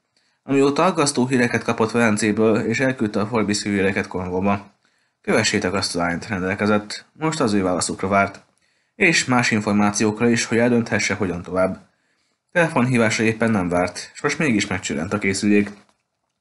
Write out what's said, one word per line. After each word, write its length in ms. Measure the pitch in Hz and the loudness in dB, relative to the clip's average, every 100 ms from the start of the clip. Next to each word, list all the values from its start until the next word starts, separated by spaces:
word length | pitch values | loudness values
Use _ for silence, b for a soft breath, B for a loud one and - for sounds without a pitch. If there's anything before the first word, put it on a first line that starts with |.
| _ _ _ _ | _ _ _ _
Amióta 420 | - 139 135 143 | -2 2 2 4
aggasztó 420 | 180 165 135 - 127 | 2 2 0 2 2
híreket 360 | 127 120 113 | 2 2 0
kapott 280 | - 117 110 | -2 -2 0
Velencéből, 640 | 117 113 104 110 104 110 110 | 2 2 2 0 2 2 2
és 240 | 110 113 | 0 0
elküldte 400 | 131 123 107 101 | -2 -2 -2 -2
a 60 | 104 | -2
Forbes 360 | 117 98 104 | -2 0 -2
híreket 440 | 107 101 95 101 95 | -2 0 0 -2 -4
Cornwallba. 600 | 90 90 92 98 104 - _ _ _ _ _ | -6 -4 -2 0 -2 -6 _ _ _ _ _
"Kövessétek 520 | - 139 107 104 90 | -2 0 0 0 0
azt 240 | 98 - 87 | -2 -4 -2
a 20 | |
lányt", 300 | 87 85 - | -2 -4 -6
rendelkezett. 760 | 95 92 104 104 104 104 - - | -4 -4 -2 0 0 -2 -14 -14
Most 280 | - 156 156 | -6 -4 -2
az 120 | 120 | 0
ő 100 | 101 | 0
válaszukra 460 | 90 87 - 85 95 | 0 -2 -4 -4 0
várt. 340 | 98 95 - _ _ _ _ _ | 0 0 -4 _ _ _ _ _
És 300 | - 185 165 | 0 2 2
más 260 | - 123 120 | 2 0 2
információkra 800 | 110 104 104 104 101 110 107 120 | 0 0 2 2 2 0 0 0
is, 160 | 117 | 0
hogy 140 | - 113 | 0 0
eldönthesse, 560 | 120 120 113 107 - | 2 2 0 -2 -2
hogyan 280 | 98 92 87 | -2 -4 -6
tovább. 420 | - 92 92 - - _ _ _ _ _ _ | -4 -2 -2 -2 -14 _ _ _ _ _ _
Telefonhívásra 720 | 175 160 135 123 120 110 113 | 0 2 2 2 4 2 2
éppen 260 | 110 113 113 | 0 2 2
nem 180 | 104 90 | 2 2
várt, 420 | 87 90 - - | 0 0 -4 -16
s 60 | - | -6
most 180 | 147 147 | -4 -2
mégis 280 | 151 104 - | 0 0 0
megcsörrent 460 | 92 - 73 92 | -4 -4 -6 -4
a 60 | 104 | -2
készülék. 520 | 98 95 104 104 101 - _ _ _ _ _ _ | -2 0 4 4 2 -6 _ _ _ _ _ _